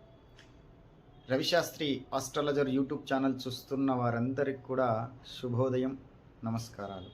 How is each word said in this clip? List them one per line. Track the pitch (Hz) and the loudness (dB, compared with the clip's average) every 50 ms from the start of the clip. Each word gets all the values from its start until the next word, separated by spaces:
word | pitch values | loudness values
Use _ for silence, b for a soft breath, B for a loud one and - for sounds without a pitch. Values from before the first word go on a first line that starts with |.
| - - - - - - - - - - - - - - - - - - - - - - - - - - | -20 -20 -20 -20 -20 -20 -20 -20 -20 -20 -20 -20 -20 -20 -20 -20 -20 -20 -20 -20 -20 -20 -20 -12 -4 0
రవిశాస్త్రి | 131 135 156 - 180 170 151 - - - 156 143 127 - - - 131 | 0 0 2 4 4 2 2 2 -2 -2 -2 0 0 -2 -2 -2 -2
ఆస్ట్రాలజర్ | 135 135 - - 151 139 147 135 143 143 131 | -2 -2 -2 -2 0 2 2 4 4 4 4
YouTube | 127 139 135 127 147 - - - 139 | 4 2 2 0 -2 -4 -2 0 0
ఛానల్ | 131 135 135 127 123 - | 2 2 2 0 0 -4
చూస్తున్న | 127 120 - - - 139 135 139 135 | -8 -8 -8 -8 -4 -2 0 2 2
వారందరికీ | 127 123 120 120 117 117 120 131 131 143 139 135 135 131 | 2 2 2 2 2 2 0 0 0 0 0 0 -2 -4
కూడా | - - 131 131 127 120 110 110 117 127 - - - - - - | -6 -2 0 2 2 2 2 0 -2 -4 -8 -14 -16 -16 -10 -6
శుభోదయం, | 131 123 120 120 131 131 127 127 127 131 - - - - - - - - - - 113 | -4 0 2 2 2 4 2 2 0 0 -2 -4 -10 -16 -20 -20 -20 -20 -14 -8 -4
నమస్కారాలు. | 113 113 113 113 - - - 101 98 98 92 95 101 | -2 -2 -2 -4 -8 -10 -10 -8 -8 -8 -10 -12 -14